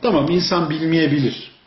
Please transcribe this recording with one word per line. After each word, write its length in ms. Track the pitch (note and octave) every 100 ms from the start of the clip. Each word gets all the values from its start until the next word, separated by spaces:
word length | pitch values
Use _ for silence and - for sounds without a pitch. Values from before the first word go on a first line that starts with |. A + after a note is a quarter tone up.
Tamam, 300 | A#3+ E3 D3
insan 380 | F3+ F3 F3+ D#3+
bilmeyebilir. 800 | D#3 D#3+ E3 D3+ D3 B2+ - - -